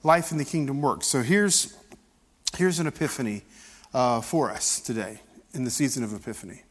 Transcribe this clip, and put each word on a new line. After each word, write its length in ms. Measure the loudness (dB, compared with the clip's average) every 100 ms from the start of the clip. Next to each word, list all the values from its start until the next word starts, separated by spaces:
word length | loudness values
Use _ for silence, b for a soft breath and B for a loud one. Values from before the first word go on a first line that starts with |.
life 260 | 6 4 4
in 80 | -4
the 60 |
kingdom 360 | -2 -2 0 0
works. 280 | 0 0 0
So 140 | 0
here's, 540 | 4 4 4 2 0 -10 -20 -20 _ _ _ _ -8 0
here's 220 | 0 2
an 80 | -2
epiphany, 560 | -2 -4 -2 -4 -4 -10 B B B B
uh, 280 | 0 2 2
for 300 | 0 0 0
us 300 | -2 -2 -2
today 400 | -4 -4 -6 -10 -20 -20 _
in 120 | -6
the 60 | -4
season 340 | 0 0 0
of 100 | -4
Epiphany. 480 | -6 -10 -12 -14 -18 _